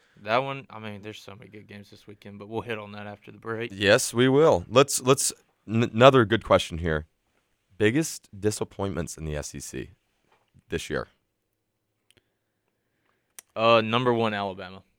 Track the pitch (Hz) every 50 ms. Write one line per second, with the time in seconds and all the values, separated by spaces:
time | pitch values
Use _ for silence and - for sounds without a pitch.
0 | _ _ _ _ 101 104 113 123 135 135 139 135 120 - 110 110 110 107 104 101
1 | 95 107 104 - - - 98 110 127 101 107 107 101 98 101 101 101 - 107 101
2 | _ - 101 - - 104 101 101 101 104 113 110 98 120 113 107 104 104 104 104
3 | 104 104 104 - _ - 107 104 110 110 113 110 117 120 98 98 104 98 104 131
4 | - - - 117 127 131 131 143 160 156 113 87 87 - 104 123 143 - - -
5 | 127 127 139 - - - - - _ _ _ _ _ - 107 113 120 - - 110
6 | 123 139 131 131 113 95 113 104 - - 101 90 - - 90 80 85 85 80 76
7 | 78 - _ _ _ _ _ _ _ _ _ _ _ _ _ - 107 107 117 151
8 | 165 - - - - _ - 98 95 107 104 - 120 - - - 98 98 87 78
9 | 82 - - - 80 78 73 73 71 - - 71 - - - 65 62 - - _
10 | _ _ _ _ _ _ _ _ _ _ _ _ _ _ - 80 - - - -
11 | - - _ _ _ _ _ _ _ _ _ _ _ _ _ _ _ _ _ _
12 | _ _ _ _ _ _ _ _ _ _ _ _ _ _ _ _ _ _ _ _
13 | _ _ _ _ _ _ _ - - _ - 110 113 117 117 113 110 110 113 120
14 | 127 123 120 113 113 110 104 101 101 98 95 92 92 92 95 95 - _ _